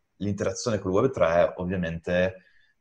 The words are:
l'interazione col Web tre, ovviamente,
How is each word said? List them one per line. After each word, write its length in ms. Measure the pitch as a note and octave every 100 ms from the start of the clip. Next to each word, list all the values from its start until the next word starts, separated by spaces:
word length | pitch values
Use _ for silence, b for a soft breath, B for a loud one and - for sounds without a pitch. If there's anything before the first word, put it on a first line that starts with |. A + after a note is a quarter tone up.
| _ -
l'interazione 600 | G#2 G2 G#2 F#2+ B2 G#2+
col 120 | F#2
Web 200 | F#2+ C3
tre, 420 | - E2 E2+ D#2+ -
ovviamente, 880 | F2 F#2+ E2 E2 - F2+ F#2 - b b b b